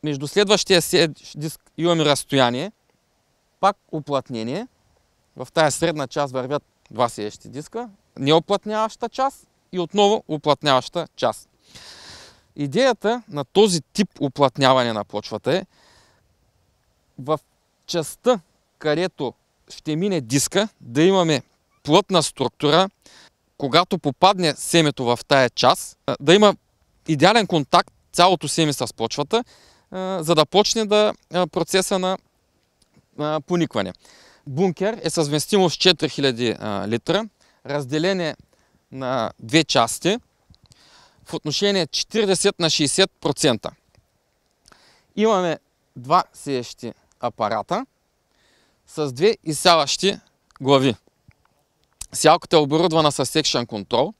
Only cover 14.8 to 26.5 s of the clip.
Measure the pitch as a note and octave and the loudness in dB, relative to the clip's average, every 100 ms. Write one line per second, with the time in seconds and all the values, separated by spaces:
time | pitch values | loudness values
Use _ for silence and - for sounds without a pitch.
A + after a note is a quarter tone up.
14.8 | A#2+ A2 G2+ G#2 - G#2+ - E3+ F#3+ _ | 2 -4 -6 -8 -8 -6 -2 -2 -4 _
15.8 | _ _ _ _ _ _ _ _ _ _ | _ _ _ _ _ _ _ _ _ _
16.8 | _ _ _ - C3 D3+ _ _ _ _ | _ _ _ -16 -6 -6 _ _ _ _
17.8 | - E3+ D3 - A#3 A3+ _ _ _ _ | -6 -6 -6 -4 0 0 _ _ _ _
18.8 | D#3 D3+ G#3+ _ C3 - _ _ _ - | -2 -2 -2 _ -8 -8 _ _ _ -14
19.8 | - D3+ G3+ F3 A2+ C3+ - G3+ G#3+ _ | -6 -4 -2 -4 -2 -2 -2 -2 -4 _
20.8 | A#2 A#2+ F3 F#3+ E3 C#3 - _ _ _ | -6 2 2 4 2 0 -4 _ _ _
21.8 | - E3 G3+ F#3 D3 - A#2+ _ D3 D3+ | 2 2 4 0 0 -4 -6 _ 2 2
22.8 | F#3+ _ _ - _ _ _ _ A#2 D3+ | 2 _ _ -20 _ _ _ _ 0 0
23.8 | F3+ F3 D3 B2+ F#3 G3 E3+ C3+ - E3+ | 0 -2 -4 2 2 4 -2 -2 0 2
24.8 | D3+ - A#2+ A#2+ - C#3 B2 - B2 - | 2 0 -2 -2 2 4 4 4 2 2
25.8 | - - - - C#3+ F#3+ G#3 | -4 -12 -8 -4 4 6 6